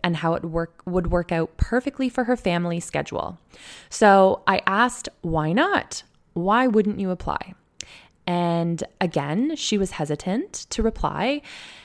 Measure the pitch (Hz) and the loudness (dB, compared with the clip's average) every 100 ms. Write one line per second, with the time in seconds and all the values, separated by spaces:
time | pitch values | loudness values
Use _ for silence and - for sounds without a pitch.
0 | 175 165 165 165 175 165 165 - - 180 | -2 0 -2 -2 -4 -6 -6 -8 -4 -2
1 | 170 175 170 165 165 - - 240 262 - | 0 0 0 -2 -2 -2 0 0 -2 -2
2 | 262 - 240 247 196 170 175 170 - 143 | -2 0 0 0 0 0 0 -4 -4 -6
3 | 143 - - 170 _ - - - - - | -4 -6 -8 -10 _ -20 -20 -20 -16 4
4 | 214 196 190 - - 190 - 196 240 - | 8 8 8 4 2 0 2 2 2 0
5 | - - 170 160 156 190 349 392 - - | -12 -8 -2 0 2 2 2 2 -2 -8
6 | - _ _ - 180 220 262 220 202 202 | -16 _ _ -4 2 2 4 4 2 0
7 | 190 180 - - - - _ - - - | -4 -4 -4 -6 -8 -18 _ -18 -18 -20
8 | - _ - 175 175 170 170 165 - - | -20 _ -4 0 2 2 0 -2 -6 -4
9 | 180 160 143 170 285 311 - 208 190 - | -2 -2 -2 0 -2 -2 -2 -2 -2 -4
10 | 151 147 - 208 392 - - - 220 - | -4 -4 -4 -4 -4 -10 -8 -2 -2 0
11 | - - 220 294 - - - - | -4 -2 -2 -2 -8 -18 -20 -20